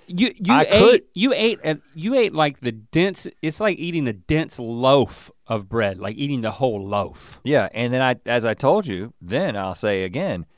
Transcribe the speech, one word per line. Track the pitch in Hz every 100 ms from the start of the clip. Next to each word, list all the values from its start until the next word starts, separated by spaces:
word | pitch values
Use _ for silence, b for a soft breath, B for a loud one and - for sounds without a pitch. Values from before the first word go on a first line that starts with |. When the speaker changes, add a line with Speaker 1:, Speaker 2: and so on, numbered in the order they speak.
Speaker 1:
You, | - 175 247 -
you | 190
Speaker 2:
I | 277
Speaker 1:
ate, | -
Speaker 2:
could | 202 - 247 _
Speaker 1:
you | 175 262
ate | 214 226 -
a, | 156 151 _
you | 160 202
ate, | 262 208
like, | 156 147 135
the | 123
dense, | 110 110 160 196 175 - _
it's | 156 151
like | 214 170
eating | 170 170 127
a |
dense | 95 - 156 156 -
loaf | 117 117 131 139 117 - - _ -
of | 110 98
bread, | 113 101 95
like | 107
eating | 110 143 131
the | 110
whole | 107 131 104 98
loaf. | 104 87 - - -
Speaker 2:
Yeah, | 131 139 95
and | 110 120
then | 127
I, | 131 117
as | 110 120
I | 113
told | 107 135 202 160
you, | 90 113 _
then | 87 131 185 101
I'll | 95
say | 90 107 98
again, | 92 127 185 92 -